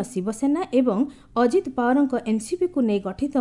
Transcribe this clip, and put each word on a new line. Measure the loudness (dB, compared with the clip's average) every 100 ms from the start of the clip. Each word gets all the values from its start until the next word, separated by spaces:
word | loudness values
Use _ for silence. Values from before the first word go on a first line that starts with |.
| 4
ଶିବସେନା | -4 -6 -2 0 0 0
ଏବଂ | 2 2 2 -2 -6 -6 0
ଅଜିତ | 2 2 0 -2
ପାୱାରଙ୍କ | 2 2 2 0 -2
ଏନ୍ସିପିକୁ | -2 -2 -2 -2 0 0
ନେଇ | 0 -2
ଗଠିତ | -6 -2 0